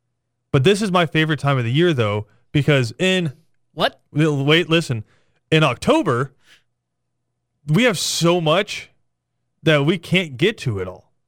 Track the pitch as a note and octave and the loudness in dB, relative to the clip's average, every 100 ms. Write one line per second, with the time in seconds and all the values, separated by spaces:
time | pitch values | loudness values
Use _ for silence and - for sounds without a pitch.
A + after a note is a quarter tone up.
0 | _ _ _ _ _ D3 C#3 G3+ G#3+ F3+ | _ _ _ _ _ 0 2 0 0 0
1 | E3 D#3 D#3 D3 C#3+ C3+ A#2 C3+ F3 C#3+ | 0 0 -2 -2 -2 -2 -2 0 0 0
2 | G#2+ G#2 G#2 _ _ D3+ C#3+ C#3 A#2 - | -2 -2 -8 _ _ -2 2 2 0 -2
3 | F#3 F#3 E3 - _ _ _ D3+ A3+ - | -2 0 -4 -8 _ _ _ -4 -4 -6
4 | _ C#3+ D#3+ D3 C#3 D#3+ D#3+ E3 D#3+ A#2 | _ -2 0 0 2 2 2 -2 -2 -6
5 | - _ _ _ - D#3+ D#3 A#2 - D#4 | -10 _ _ _ -2 2 2 0 0 0
6 | A3 A#2+ C#3 _ _ _ _ _ _ _ | 2 -2 -4 _ _ _ _ _ _ _
7 | _ _ _ _ _ _ C#3+ D#3 B3 F3+ | _ _ _ _ _ _ -2 2 2 0
8 | - - E3 F3 D#3 E3+ G#3+ - - _ | -4 -2 0 2 0 0 -2 -8 -16 _
9 | _ _ _ _ _ _ D#3 D3+ C#3+ F#3+ | _ _ _ _ _ _ 0 2 2 -2
10 | - F3+ E3+ B2 F3+ A#3 - G2+ F#2 F#2 | 0 -2 -2 -2 -2 -2 -6 -6 -8 -12
11 | _ _ | _ _